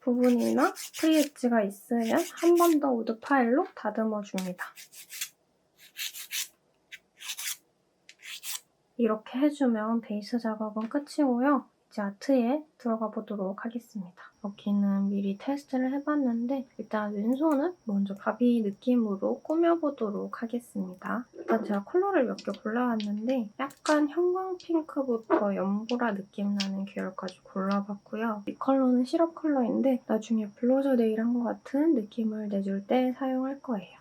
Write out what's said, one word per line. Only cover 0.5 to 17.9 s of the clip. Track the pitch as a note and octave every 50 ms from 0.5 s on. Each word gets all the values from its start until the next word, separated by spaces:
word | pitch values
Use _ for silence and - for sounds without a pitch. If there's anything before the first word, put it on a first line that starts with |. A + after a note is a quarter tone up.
| A3+ A#3+ C#4+ F#4+ G4 - - - - -
프리엣지가 | - D#4+ D#4+ D#4 C#4+ C#4+ - - - B3 A#3+ A3+ G#3
있으면 | G3 G3+ - - - A#3+ A#3 A3+ A3+ A#3 D4+ E4+ - -
한 | - - E4+ F4
번 | E4+ F4 E4+ D#4+ D4
더 | C#4+ C#4
우드 | B3+ A#3 A3+ - A3+ A3
파일로 | - - C#4 C#4 B3 A#3 A#3+ D4 F#4 F#4 -
다듬어줍니다. | - - G#3+ G#3 - A3 A3 G#3+ G#3 G3+ G3+ - F#3+ F#3 F3+ F3+ - - - - - - - - - - _ - - - - _ _ _ _ _ _ _ _ _ _ - - _ - - - - - - - - - - - _ _ _ _ _ _ _ _ - - _ _ _ _ - - - - - - - - _ _ _ _ _ _ _ _ _ - - _ - - - - - - - - _ _ _ _ _ _ _
이렇게 | - A#3+ A3 G#3+ G#3+ - - - B3
해주면 | C#4+ D4+ D4 - C#4 B3 A#3 G#3+ G#3+ A3 A#3 A#3
베이스 | A3+ - G#3+ G#3 G3+ - -
작업은 | A#3+ - A3+ A3 G#3+ A3 G#3+ G#3 G#3+ A3
끝이고요. | A3+ - D4 C#4+ - - - D4 C4+ B3 A#3+ B3+ C#4 F#3+ - - _ _ _ _ _ -
이제 | -
아트에 | G#3 G3+ G3+ _ - - C#4 C4 A#3 A3+ C4+ D#4 D4+ _ _ _
들어가 | - A#3 A3+ A3+ A3+ G#3+
보도록 | - A3+ G#3 - G#3+ G3+ G3 F#3 G3+ - -
하겠습니다. | A#3 A#3 A#3+ A#3 _ - G#3 F3+ F3 - - - - _ _ -
여기는 | G3+ G3+ - - G#3 G3+ G3+ G3+ G3+ G3 G3 G3 G3
미리 | G3+ G3+ G3+ G3 G3
테스트를 | G3+ - - C#4 C#4+ C#4+ _ - B3+ B3+ C4 C4+
해봤는데 | C#4+ C#4 - D4+ D4 C#4 B3 A#3 A#3 A#3+ A#3+ C#4 C4+ C4 - _ -
일단 | A3 - - G#3+ G#3+ G#3 G#3
왼손은 | G3+ G3+ A3+ B3+ C4 D4+ D#4+ D4+ C4 D4 F4+ F4+ _ _
먼저 | A3